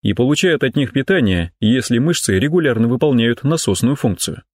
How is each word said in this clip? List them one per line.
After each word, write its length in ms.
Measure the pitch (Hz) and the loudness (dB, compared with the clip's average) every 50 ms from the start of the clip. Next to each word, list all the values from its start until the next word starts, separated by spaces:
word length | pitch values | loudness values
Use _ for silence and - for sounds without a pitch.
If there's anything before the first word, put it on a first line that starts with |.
и 100 | - 101 | -2 -2
получает 520 | 98 - 120 131 147 - - 180 160 139 - | 0 2 2 0 0 0 0 0 0 0 0
от 100 | 131 - | -2 -2
них 180 | 147 139 110 | -2 -2 -2
питание, 600 | - 139 131 - 196 180 123 98 92 87 82 85 _ - | -2 -2 0 0 0 2 2 2 2 0 -2 -4 _ -2
если 380 | 110 107 123 131 120 - 123 117 | 0 2 2 2 0 0 0 0
мышцы 400 | 135 165 165 - - - 98 95 | 0 0 -2 -2 -2 0 0 0
регулярно 500 | 131 147 160 185 160 143 120 113 113 117 | 0 0 0 2 2 2 2 2 0 0
выполняют 560 | 127 120 156 151 135 117 113 117 117 - - | 0 0 0 2 2 2 2 0 0 -2 -2
насосную 500 | 139 165 160 - - 95 - - 120 143 | -2 -2 -2 0 -2 -2 0 0 -2 0
функцию. 480 | - - 120 92 - - - 78 - - _ | 0 -2 -2 -2 -4 -6 -8 -8 -10 -14 _